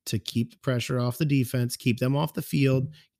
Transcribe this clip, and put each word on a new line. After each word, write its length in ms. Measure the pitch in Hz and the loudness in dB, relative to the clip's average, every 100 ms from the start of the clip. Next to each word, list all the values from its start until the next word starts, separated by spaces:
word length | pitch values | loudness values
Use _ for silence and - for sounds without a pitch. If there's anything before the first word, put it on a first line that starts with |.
| - | -4
to 120 | 110 | -4
keep 340 | - 117 117 | -2 -2 -2
the 60 | - | -4
pressure 420 | - 123 - 127 | -2 -2 0 -2
off 180 | 123 - | -2 0
the 60 | |
defense, 520 | 156 139 120 131 120 - | 2 2 2 0 -2 -2
keep 220 | 127 113 | 0 0
them 180 | 127 139 | 0 0
off 180 | 160 | -2
the 80 | - | -4
field, 460 | - 151 135 131 - - _ _ | -2 2 2 2 -2 -8 _ _